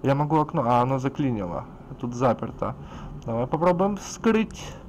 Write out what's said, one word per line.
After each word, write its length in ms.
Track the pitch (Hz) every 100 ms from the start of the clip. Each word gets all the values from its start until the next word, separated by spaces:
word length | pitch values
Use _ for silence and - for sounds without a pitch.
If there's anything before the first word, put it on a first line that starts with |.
Я 120 | 127
могу 260 | 139 151 156
окно, 240 | 151 160 117
а, 160 | 123
оно 160 | 127 135
заклинило. 640 | 135 135 139 113 90 82 - - - -
Тут 140 | 123
заперто. 600 | 120 127 110 113 - 98 - - - - -
Давай 220 | - 113 127
попробуем 500 | 156 175 180 196 202
вскрыть. 760 | - - 226 220 220 - - -